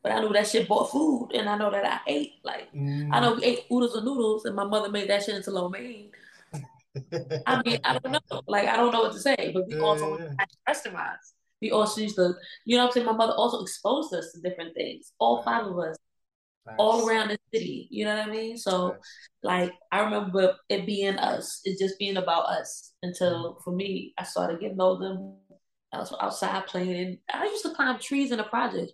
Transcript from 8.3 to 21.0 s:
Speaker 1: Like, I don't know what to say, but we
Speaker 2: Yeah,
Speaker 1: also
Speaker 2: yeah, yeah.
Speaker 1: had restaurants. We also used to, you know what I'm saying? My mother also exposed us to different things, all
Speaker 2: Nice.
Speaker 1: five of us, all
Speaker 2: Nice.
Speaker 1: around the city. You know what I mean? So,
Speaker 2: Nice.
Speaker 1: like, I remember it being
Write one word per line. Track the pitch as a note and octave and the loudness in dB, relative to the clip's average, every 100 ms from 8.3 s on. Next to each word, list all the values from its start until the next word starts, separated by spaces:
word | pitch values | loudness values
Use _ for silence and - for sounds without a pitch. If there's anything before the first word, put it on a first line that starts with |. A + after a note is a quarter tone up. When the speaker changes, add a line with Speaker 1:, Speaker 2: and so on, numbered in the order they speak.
| - - | -10 0
Speaker 1:
Like, | G3+ G3+ | 0 2
I | A3+ | 4
don't | A#3+ | 4
know | A3+ | 4
what | G#3+ | 2
to | - | 2
say, | C#4 - G3 | 2 2 2
but | F#3 F#3 | -2 -2
we | |
Speaker 2:
Yeah, | D3+ | 0
Speaker 1:
also | D#3 D3+ D#3 D#3 | 2 2 0 -4
Speaker 2:
yeah, | E3 | -6
yeah. | C#3 | -4
Speaker 1:
had | G3 _ - | -4 _ -2
restaurants. | D4 A3 F3 D#3+ - - _ _ _ | -2 -4 -8 -8 -10 -18 _ _ _
We | G#3+ | 0
also | G#3+ G#3 G#3+ | 2 2 0
used | G#3+ | -2
to, | G#3 F3+ F3+ - - | 2 2 2 -8 -14
you | - B3 | 2 4
know | |
what | B3 | 6
I'm | |
saying? | B3 A#3 | 4 2
My | |
mother | A3 A3+ | 2 2
also | - A#3+ A#3+ | 4 2 0
exposed | F#3 - G3 C4+ - | -6 -4 0 0 0
us | F3 D#3+ | -6 -8
to | E3+ | -8
different | F3 F3+ E3 E3 | -8 -6 -10 -6
things, | - - - _ | -6 -8 -16 _
all | A3+ A#3 | 4 4
Speaker 2:
Nice. | |
Speaker 1:
five | - A#3 G#3 | 2 0 0
of | F3 | -4
us, | E3 D#3+ _ _ _ _ _ _ - A2 | -4 -6 _ _ _ _ _ _ -12 2
all | G#3+ A3+ | 4 4
Speaker 2:
Nice. | A3+ | 4
Speaker 1:
around | A3 G#3+ | 2 2
the | G#3 _ | -2 _
city. | A3 - - - | -4 -4 -8 -8
You | G#3 | -4
know | G#3 G#3+ | -2 -2
what | G#3+ | -2
I | |
mean? | A3 A3+ A#3 | -4 -6 -6
So, | G#3 F#3 F3+ | 0 2 0
Speaker 2:
Nice. | - - - - _ | -4 -12 -20 -20 _
Speaker 1:
like, | - F3+ F3+ - _ | -2 0 0 -4 _
I | F#3+ | 0
remember | G#3+ G#3 G3+ F#3 F#3 F#3 _ | 2 0 0 4 4 2 _
it | G3+ F3+ | -2 0
being | G3+ | 0